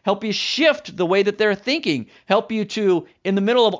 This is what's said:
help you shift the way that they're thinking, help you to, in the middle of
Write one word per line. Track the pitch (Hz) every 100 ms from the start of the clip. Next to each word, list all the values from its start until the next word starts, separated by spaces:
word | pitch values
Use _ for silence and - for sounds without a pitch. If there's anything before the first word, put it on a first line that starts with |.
help | - 196
you | 220
shift | 196 - - 156 - - 156
the | 175
way | 196
that | 202 202
they're | 214
thinking, | 196 - 311 190 139 107 _ -
help | 196 226
you | 220
to, | 202 - 202 175 - _ -
in | 196
the |
middle | 196 247 226
of | 185